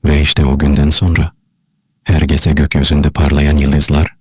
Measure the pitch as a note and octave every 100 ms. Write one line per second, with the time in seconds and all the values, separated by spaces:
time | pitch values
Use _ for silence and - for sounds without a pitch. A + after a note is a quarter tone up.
0 | - D2+ D2 - C#2+ C#2 D2 C#2+ D2 D2
1 | F#2 E2 - _ _ _ _ _ _ _
2 | - - - - - - - - - D2+
3 | D2 - C#2 C#2+ D2 D2 C#2 D2 - D2
4 | D#2 -